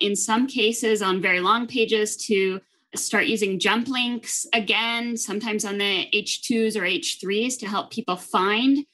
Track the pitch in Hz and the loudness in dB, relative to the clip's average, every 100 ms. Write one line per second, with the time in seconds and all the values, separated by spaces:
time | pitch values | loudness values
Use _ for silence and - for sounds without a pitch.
0 | 202 202 - 220 262 254 220 226 226 214 | -2 0 0 2 2 2 0 2 0 2
1 | 190 185 190 180 185 233 233 240 226 214 | 2 0 2 2 2 2 0 0 2 2
2 | 214 - - 196 190 190 _ _ _ - | 0 -4 0 2 2 -2 _ _ _ -8
3 | - 208 196 220 196 190 196 226 240 254 | -2 0 2 0 0 0 2 2 0 -2
4 | 240 240 - - - 233 208 208 233 233 | -2 -4 -6 -6 -2 -2 2 0 0 -2
5 | 240 226 - 202 226 214 208 202 202 185 | -4 -4 -4 -4 -2 -2 -2 -2 0 0
6 | - 208 202 - - 226 220 214 180 185 | 0 -2 -2 -6 0 2 2 0 0 -2
7 | - - 185 208 247 254 202 202 - 226 | -2 -6 -2 0 0 -2 -4 -4 -4 -8
8 | - 180 - 196 190 214 262 277 285 | -4 -6 0 2 2 4 4 4 0